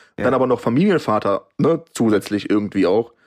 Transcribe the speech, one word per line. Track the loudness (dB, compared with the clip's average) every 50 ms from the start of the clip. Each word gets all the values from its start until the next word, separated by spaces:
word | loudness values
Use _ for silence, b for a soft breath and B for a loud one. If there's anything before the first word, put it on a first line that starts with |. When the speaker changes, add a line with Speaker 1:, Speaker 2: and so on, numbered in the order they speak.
| b b b
Speaker 1:
Ja. | -4 -2
Speaker 2:
Dann | 0 0
aber | 0 2
noch | 0 0 -2
Familienvater, | 0 -2 0 2 2 2 2 0 0 -2 -2 -2 0 -2 -2 -2 -4 _ _ -2
ne, | 0 0 0 0 -4 _ _
zusätzlich | -2 0 2 2 0 0 -2 -6 -6 -2 0
irgendwie | -2 0 -2 -2 -2 0 0
auch. | 2 2 0 -2 -4 B B B